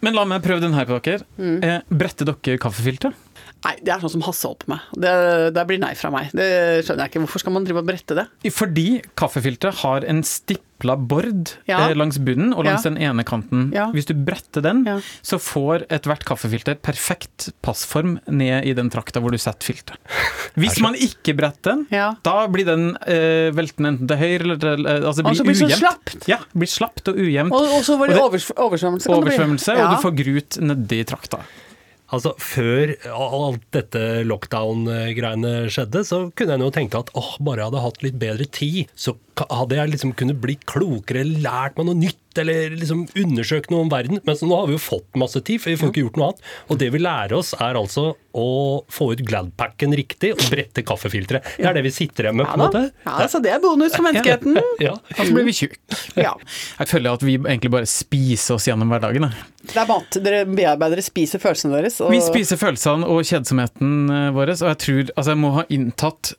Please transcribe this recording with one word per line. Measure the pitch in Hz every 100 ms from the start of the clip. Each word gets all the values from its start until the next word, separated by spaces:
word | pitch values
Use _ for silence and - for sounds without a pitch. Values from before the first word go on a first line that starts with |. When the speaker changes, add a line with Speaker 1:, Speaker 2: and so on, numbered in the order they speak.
Speaker 1:
Men | 220
la | 220
meg | 202 185
prøve | 175 180
den | 170
her | 151
på | 123 123
dere. | 156 196 - -
Speaker 2:
Mm. | 185 165
Speaker 1:
Eh, | 180 170 -
bretter | 160 185 - 147
dere | 143 - 131
kaffefilter? | 120 101 120 131 269 - _ - - -
Speaker 2:
Nei, | 170 -
det | 185
er | 185
sånn | 170
som | 165
Hasse | 160 175 123
holder | -
på | -
med. | 147 -
Det, | - 180 180 175 170 165
det | 165 175
blir | 190
nei | 185
fra | 139 -
meg. | 139 143
Det | - 190 180 170 165 160
skjønner | 147
jeg | 135
ikke. | 165 156
Hvorfor | 190
skal | 180
man | 185
drive | 190 170
og | 170
brette | 185 - 156
det? | 214 _ 214
Speaker 1:
Fordi | - 208 156 165 247 -
kaffefilteret | - 175 - 127 120 190 185
har | 143 135 -
en | 156
stipla | 156 - - 196 _ _ 123 135
bord, | 123 143 220 202 165 - -
Speaker 2:
Ja. | 185 196
Speaker 1:
eh, |
langs | 151 151 143
bunnen | 131 127 208 247
og |
langs | 196 196 220
Speaker 2:
Ja. |
Speaker 1:
den | 156
ene | 151 120
kanten. | 117 117 107 127 131
Speaker 2:
Ja. | 196 214
Speaker 1:
Hvis | 226 139
du |
bretter | 156 139 - - -
den, | 147 233 240
Speaker 2:
Ja. | 202 196 -
Speaker 1:
så | - 190
får | - - 139 170 -
ethvert | 156 143 151
kaffefilter | - 127 117 113 - 147
perfekt | - 139 - 180 - _ - -
passform | - 107 - 156 170 170 -
ned | 147 131 131
i | 139
den | 127 123
trakta | 117 110 -
hvor | 120
du | 120
setter | - 127 -
filteret. | - - - -
Speaker 2:
<laughs> | - - - - -
Speaker 1:
Hvis | 190 -
Speaker 3:
Er |
så |
Speaker 1:
man | 226
ikke | 254 254 - - 147
bretter | 147 147 - 262
den, | 294
Speaker 2:
Ja. | 202 202 220
Speaker 1:
da | - 190 220
blir | 185
den, | 190 165 170 180 -
eh, | 170 160 160 160
velten | 151 160 -
enten | 147 139 127
til | 147
høyre | 165 175
eller | 170 160
til, | 156 147 143
eh, | 147
altså, | 147 147
Speaker 2:
Og | 160 -
så |
Speaker 1:
blir |
Speaker 2:
blir | 269
det | 190
så | 302
Speaker 1:
ujevnt. | -
Speaker 2:
slapt. | 349 339 - - -
Speaker 1:
Ja, | 233 - 175
blir | 175
slapt | - 220 - -
og | 196
ujevnt. | 185 139 160
Speaker 2:
Og, | 247 294 285
og |
så | 269 294
var | 277
det | -
Speaker 1:
Og | 269
det | 185
Speaker 2:
overs-, | - -
oversvømmelse, | 240 175 180 180
kan | - 170
det | 156
bli. | 269
Speaker 1:
Oversvømmelse, | 151 147 - 240
Speaker 2:
Ja. | 170
Speaker 1:
og | 214
du | 185
får | 151
grut | 135 139 143 -
nedi | 160 143 107 113
trakta. | 113 - - - - - - - _ _ _
Speaker 3:
Altså, | 127 117 -
før | - - 117 123 151 147 123
alt | 113 131 135 143 120 -
dette | 143 - 117 110 113 113
lockdown-greiene | 104 - 117 110 113 113 117 113 113 117 113 120 120 117
skjedde, | - 117 143
så | 208 175 180
kunne | - 202 135
jeg |
nå | 131
tenke | 139 131 113
at, | 120
åh, | - 120 -
bare | 143 117
jeg | 107
hadde | 135
hatt | 123 -
litt | 135 127
bedre | 113 110 139
tid, | - 147 180 160 -
så | - 117 _ -
ka-, | 139
hadde | 123 123 135
jeg | 151
liksom | 147 131 120
kunnet | 127 143
bli | 120 139 -
klokere, | - 190 120 - 127 139 160
lært | 139 123 135 -
meg | 165
noe |
nytt, | 175 175 - _ -
eller | 160 160 156
liksom | 160 165 160 170 196
undersøkt | 190 123 113 156 -
noe | 170
om | 160
verden. | 143 123 202
Men | 175 151
så | 160
nå | 180
har | 190
vi | 151
jo |
fått | - 95 - 135
masse | 127 139
tid, | - 226
for | -
vi | 160
får | 156
ikke | 127
gjort | 123 -
noe | 147
annet. | 196 - - -
Og | 139
det | 127
vi | 143
lærer | 175 151 101
oss | 127 -
er | - 117
altså | 123 101 - 151 147 _
å | - 120 131 139 139 -
få | - 139
ut | 120 120
Gladpacken | 104 90 - 117 - 143 147
riktig, | 135 - 190
og | 214 123
brette | 139 131 - 120
kaffefilteret. | 104 - 101 98 135 - -
Det | 180
er |
det | 170
vi | 135
sitter | 135 160 - 110
igjen | 113
med, | 143
Speaker 2:
Ja |
Speaker 3:
på |
en | -
Speaker 2:
da. | 381
Speaker 3:
måte. | 302 269 -
Speaker 2:
Ja, | - 135 220
så | 330
det | 226
er | 240
bonus | 359 311 311 -
for | 330
menneskeheten. | 285 247 247 285 294 480
Speaker 3:
<laughs> | 480
Ja. | 147
Speaker 1:
Og | 208 - - 196
så |
blir | 240
vi | 240 208
tjukke. | 143 - _ - - -
Speaker 2:
Ja. | 165 - - - - -
Speaker 1:
Jeg | 139
føler | 170 123
at | 120 135
vi | 131
egentlig | 147 127 123
bare | 123 113
spiser | - - 143 131 117 -
oss | 117 117
gjennom | 113 113
hverdagen, | 117 110 120 151
jeg. | 110 - _ -
Speaker 2:
Det | 226
er | 220
mat. | 208 - 190
Dere | 196 208 196
bearbeider, | 190 175 147 160 170
spiser | 190 - 156 190
følelsene | 208 160 156 143
deres, | 185 -
og | 170
Speaker 1:
Vi | 220
spiser | 175 233 196 180
følelsene | 202 127 151 147 170
og | 165 160
kjedsomheten, | 170 123 131 120 - 139 147 143
eh, | 143 143
våres, | 135 139 -
og | 175
jeg | 156
tror, | - 135 135 -
altså, | 143
jeg | 151
må | 147
ha | 139 165
inntatt | 143 123 - 151 - -